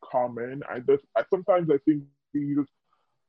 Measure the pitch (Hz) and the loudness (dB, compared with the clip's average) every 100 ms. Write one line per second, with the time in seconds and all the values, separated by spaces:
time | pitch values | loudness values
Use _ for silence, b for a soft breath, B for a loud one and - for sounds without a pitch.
0 | - 127 123 117 120 139 - 113 127 139 | -6 -4 -4 -6 -10 -10 -10 -4 2 0
1 | - 113 - 185 185 180 165 139 - 151 | 0 -4 -2 -2 2 2 2 2 2 0
2 | 143 _ _ 147 143 143 139 _ _ _ | -2 _ _ -6 -2 -2 -4 _ _ _
3 | _ _ | _ _